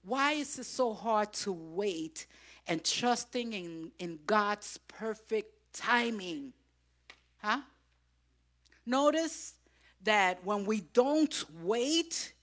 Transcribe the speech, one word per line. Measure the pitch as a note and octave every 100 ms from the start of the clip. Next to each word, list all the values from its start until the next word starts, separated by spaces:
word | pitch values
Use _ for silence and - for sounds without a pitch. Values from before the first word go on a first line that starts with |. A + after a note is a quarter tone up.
Why | F3+ B3+ C#4
is | D4+ C#4+ -
it | B3
so | - B3
hard | G#3 G#3+ A3 G#3
to | - -
wait | F3 D#3+ E3 G3+ E3 D#3+ - - - - - -
and | E3
trusting | - - A#3+ A#3+ - B3 A#3
in, | G#3 F3 E3 E3 -
in | F3 D#3+ D3+
God's | D#3+ F3+ G#3 - - _
perfect | - A3 G#3+ - A3 G3+ _ _
timing? | - A3 A#3+ A#3+ A3 F#3 D#3 C3+ - _ _ _ _ _ - _ _
Huh? | G#3 B3 - _ _ _ _ _ _ _ _ _ _ _ -
Notice | B3+ D4 D4+ D#4+ - - - _ _ _ _
that | G3+ G#3+ F#3+ F3+
when | F3+ G#3 G3+
we | A3
don't | E3+ - B3+ D4+ D4 - - D#3+
wait | E3+ A3+ B3+ E4 E4 - - -